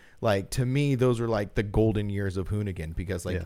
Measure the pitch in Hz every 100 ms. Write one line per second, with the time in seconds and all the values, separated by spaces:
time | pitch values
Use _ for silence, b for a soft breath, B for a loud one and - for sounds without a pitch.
0 | b b 113 98 92 - 127 135 143 131
1 | 127 117 117 110 107 - 104 107 110 104
2 | 104 101 98 92 82 104 104 90 80 80
3 | 90 92 92 90